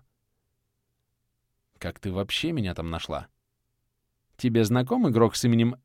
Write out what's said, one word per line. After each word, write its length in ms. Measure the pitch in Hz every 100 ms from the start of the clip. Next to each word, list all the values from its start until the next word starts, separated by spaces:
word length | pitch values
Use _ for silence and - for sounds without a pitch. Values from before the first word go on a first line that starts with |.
| _ _ _ _ _ _ _ _ _ _ _ _ _ _ _ _ _ _
Как 220 | 87 -
ты 120 | 101
вообще 400 | 92 101 - 160
меня 220 | 160 95
там 160 | 85 82
нашла? 380 | 82 - 76 - _ _ _ _ _ _ _ _ _ _ -
Тебе 300 | 127 117 107
знаком 420 | 123 127 247 196
игрок 260 | 113 117 -
с 100 | 120
именем 300 | 117 117 -